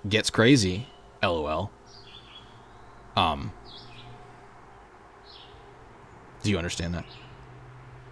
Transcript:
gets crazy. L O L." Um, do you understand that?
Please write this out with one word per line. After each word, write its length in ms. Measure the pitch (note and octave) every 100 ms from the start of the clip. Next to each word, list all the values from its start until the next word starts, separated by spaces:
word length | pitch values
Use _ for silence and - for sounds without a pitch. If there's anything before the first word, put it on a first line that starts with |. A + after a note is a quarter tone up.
| G2+
gets 200 | G#2+ -
crazy. 580 | - A#2 C#3 F#2+ F#2 B2+ - - -
L 140 | G2 E2
O 100 | D2
L." 240 | D#2 G2 - - - - - - - - - - - - - -
Um, 380 | - E2+ D2 G#2+ - - - - - - - - - - - - - - - - - - - - - - - - - - - - -
do 80 | G#2+
you 60 | F#2
understand 360 | F2 - F2
that? 100 | E2+ - - - - - - - - - - -